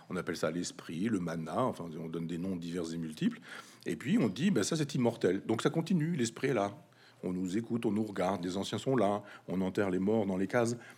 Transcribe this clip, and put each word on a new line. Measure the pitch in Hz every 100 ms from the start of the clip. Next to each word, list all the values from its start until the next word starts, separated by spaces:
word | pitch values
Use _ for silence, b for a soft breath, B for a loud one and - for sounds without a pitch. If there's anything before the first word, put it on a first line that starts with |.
| B
on | 90
appelle | 85 80
ça | 82
l'esprit, | 87 85 - - 80 113
le | 98
mana, | 85 82 78 92
enfin | 123 98 85 80
on | 82
donne | 85 82
des | 85
noms | 95 90
divers | 85 90 82
et | 82
multiples. | 80 76 202 - B B B B -
Et | -
puis | 127 226
on | 117
dit, | 92 196
ben, | 123
ça | 95 160
c'est | 143
immortel, | 131 117 113 92 98 -
donc | 113
ça | 147
continue, | 165 165 180 160 165
l'esprit | 113 - 131
est |
là. | 117 101 120 - B B B
On | 92
nous | 90 92 104
écoute, | 113 117 117
on |
nous | 104
regarde, | 107 98 92 98 90
les | 95
anciens | 95 110
sont | - 131
là, | 98 104 - B -
on | 92
enterre | 92 107 98
les | 90
morts | 95 113 95
dans | 92
les | 95
cases, | 123 117 120 B